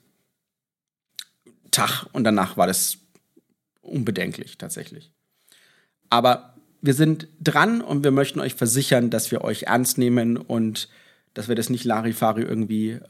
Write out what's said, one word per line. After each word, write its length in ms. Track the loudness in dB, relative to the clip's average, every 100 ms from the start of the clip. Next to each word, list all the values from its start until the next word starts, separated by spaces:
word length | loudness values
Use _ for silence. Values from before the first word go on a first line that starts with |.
| _ _ _ _ _ _ _ _ _ _ _ -20 -20 _ _ _ _
Tag, 360 | -2 0 -4 -6
und 120 | -2
danach 320 | 0 2 0 0
war 100 | 0
das 320 | 0 -4 -8 _ _ _ _ _ _ _ _
unbedenklich 800 | -8 -6 -4 -4 -6 -8 -14 -14
tatsächlich. 520 | -14 -12 -14 -18 -20 _ _ _ _ _ _ _ _ _ 0
Aber 440 | 4 4 4 -2 -20 _ _
wir 120 | 0
sind 340 | 4 4 2 -4 -6
dran 400 | 0 4 4 2
und 240 | -2 0
wir 60 | 2
möchten 300 | 4 2 -2
euch 140 | -6
versichern, 560 | -2 0 0 2 2 2
dass 200 | 0 -2
wir 120 | -4
euch 220 | -4 -4
ernst 340 | 0 0 2 2
nehmen 380 | 2 2 2 -2
und 520 | -2 -2 -2 -4 -10 _ _ _ _
dass 140 | -8 -4
wir 60 |
das 160 | -2 -2
nicht 140 | -2
Larifari 580 | 0 0 0 0 0 0
irgendwie, 560 | -2 -4 -2 -2 -4 -6